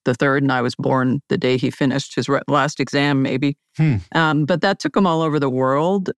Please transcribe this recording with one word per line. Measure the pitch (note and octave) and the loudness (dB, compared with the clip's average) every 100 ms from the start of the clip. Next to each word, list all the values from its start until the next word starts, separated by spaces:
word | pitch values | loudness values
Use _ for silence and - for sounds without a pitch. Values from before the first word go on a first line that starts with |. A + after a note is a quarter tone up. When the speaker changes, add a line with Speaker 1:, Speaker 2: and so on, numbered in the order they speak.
Speaker 1:
the | - | -2
third, | B2 C#3+ C3+ | 0 2 2
and | C#3 | 0
I | C3 | 0
was | B2 - | -2 -2
born | C3 C3 B2+ B2+ - | -2 0 0 -2 -2
the | - | -2
day | B2+ B2+ | 0 0
he | B2 | -2
finished | - C#3 C3 - | 0 -2 -2 -4
his | - B2 | -6 -2
re-, | C#3 - | -2 0
last | C#3+ C#3 - | 0 0 -2
exam, | C3 C#3+ C#3+ C3+ | -2 0 2 2
maybe. | C3+ C3+ C#3+ C#3+ _ - | 0 0 -2 -4 _ -2
Speaker 2:
Hmm. | D#3 A2+ - | 0 0 -2
Speaker 1:
Um, | D#3+ D#3+ D3+ | 0 2 2
but | C#3+ F3 | 0 0
that | G3 G3 | 0 -2
took | D4+ G#3+ | -2 0
him | F#3+ | 2
all | D#3+ | 2
over | D#3+ D3 | 0 0
the | C#3 | 0
world, | B2+ C3 C#3 E3 G3 F#3 - | 0 0 2 2 0 -2 -6